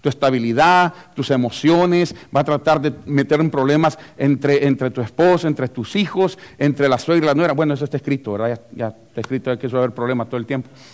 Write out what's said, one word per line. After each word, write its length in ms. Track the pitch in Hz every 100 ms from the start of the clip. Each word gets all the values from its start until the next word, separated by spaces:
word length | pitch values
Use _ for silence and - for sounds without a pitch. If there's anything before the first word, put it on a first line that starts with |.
tu 80 | 147
estabilidad, 840 | - 139 127 117 117 165 180 175 - - -
tus 140 | 135
emociones, 880 | 131 120 - 147 170 180 175 170 - - 139
va 60 |
a 20 |
tratar 380 | 143 147 160 156
de 120 | 143 - -
meter 340 | 143 131 151
en 100 | 156
problemas 480 | 143 135 151 160 - - -
entre, 480 | 135 139 139 143 139
entre 240 | 131 131
tu 120 | 113
esposa, 460 | 117 - 175 175 165
entre 200 | 139 127
tus 280 | - 110 202
hijos, 420 | 185 180 190 - - -
entre 320 | 143 135 139
la 80 | 127
suegra 280 | - 170 156
y 20 |
la 80 | 143
nuera. 180 | 170
Bueno, 220 | 139 151 139
eso 100 | 143
está 120 | 139
escrito, 360 | - 139 -
¿verdad? 160 | 101 113
Ya, 120 | 117 - -
ya 220 | 113 - -
está 140 | -
escrito 300 | 113 131 135
de 80 | 123
que 80 | 127
eso 80 | 127
va 80 |
a 20 | 127
haber 100 | 120
problemas 320 | 120 127 117
todo 100 | 123
el 80 | 113
tiempo. 240 | 135 - - -